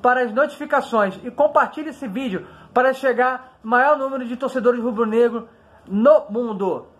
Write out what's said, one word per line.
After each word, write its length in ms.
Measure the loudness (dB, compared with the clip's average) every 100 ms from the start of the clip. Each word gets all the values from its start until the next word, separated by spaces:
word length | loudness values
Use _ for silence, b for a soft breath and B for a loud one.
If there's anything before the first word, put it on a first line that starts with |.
para 200 | 2 0
as 100 | 0
notificações 880 | 0 -2 -4 -2 -2 0 0 0 -4
e 60 | -14
compartilhe 600 | 0 2 2 0 -2 -12
esse 180 | -10 -10
vídeo 400 | -6 -6 -6 B B B
para 200 | 2 2
chegar 640 | 2 -2 2 0 -2 -12 _
ao 60 | 0
maior 280 | 2 4 2
número 280 | 0 -6 -8
de 120 | -6
torcedores 440 | -4 0 0 0
rubro-negro 680 | -2 -2 0 2 2 0 -10 b b b -6
no 400 | 2 6 6 2
mundo. 580 | -6 -4 -4 -4 -4 -10 _